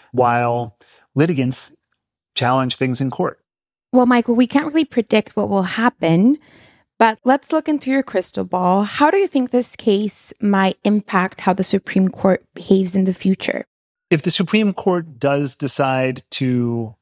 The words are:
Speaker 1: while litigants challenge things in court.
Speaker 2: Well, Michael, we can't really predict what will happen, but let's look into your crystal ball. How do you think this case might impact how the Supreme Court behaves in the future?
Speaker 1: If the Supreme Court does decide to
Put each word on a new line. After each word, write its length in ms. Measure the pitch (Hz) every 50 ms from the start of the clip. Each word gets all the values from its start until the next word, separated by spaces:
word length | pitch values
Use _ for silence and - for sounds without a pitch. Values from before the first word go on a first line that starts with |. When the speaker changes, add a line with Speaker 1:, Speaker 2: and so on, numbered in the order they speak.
| _ _
Speaker 1:
while 640 | - 123 123 120 120 120 123 120 120 120 120 110 - _ _ _ _ _ _ _ -
litigants 600 | 135 151 170 175 135 127 123 135 - - - - _ _ _ _ _ _ _ _ _ _ _ -
challenge 400 | - 127 120 127 131 131 127 -
things 260 | - 131 131 123 -
in 80 | 135 131
court. 300 | 123 - 180 147 - _ _ _ _ _ _ _ _ _ _ _
Speaker 2:
Well, 140 | - 254 247
Michael, 300 | 247 247 240 233 - 233
we 120 | 233 254 233
can't 200 | - 277 302 320
really 180 | 285 320 311
predict 500 | - - 247 220 - - 214 208 - -
what 140 | - 202 208
will 140 | 202 196 185
happen, 760 | 180 - - 226 247 - - - 165 165 170 196 247 294 302 _ _ _ - - _ _ _ _ _ _ -
but 180 | 226 226 220 - -
let's 260 | 247 262 285 - -
look 160 | 320 311 302 -
into 220 | 302 277 - 262
your 140 | 269 269 262
crystal 420 | - - 190 185 - - 202 190
ball. 380 | 185 - 185 180 180 185 196 208
How 260 | 208 - - 285 302
do 80 | 349 392
you 100 | 392 -
think 220 | - 277 254 247
this 260 | - 247 240 - -
case 560 | - - 233 202 196 214 202 - - - - - -
might 380 | - 202 202 190 190 190 - _ -
impact 580 | 202 208 208 202 - - 190 185 190 - -
how 120 | - 196 180
the 100 | 196 185
Supreme 460 | - - 196 - - - 196 190 185
Court 360 | - - - 196 180 - _ _ -
behaves 420 | - - - 196 190 190 180 180
in 100 | 196 190
the 80 | 190 180
future? 520 | - - 190 190 - - - - - - _ _ _ _ _ _ _ _ -
Speaker 1:
If 120 | 175 156
the 100 | - 180
Supreme 420 | - - 196 156 - 214 220 202 185
Court 460 | - - 196 180 175 170 165 139 113
does 360 | 135 139 139 143 147 135 -
decide 680 | - 147 131 - - 143 131 131 131 131 131 127 131 - -
to 640 | - - 135 127 123 123 120 120 120 117 113 110 113 _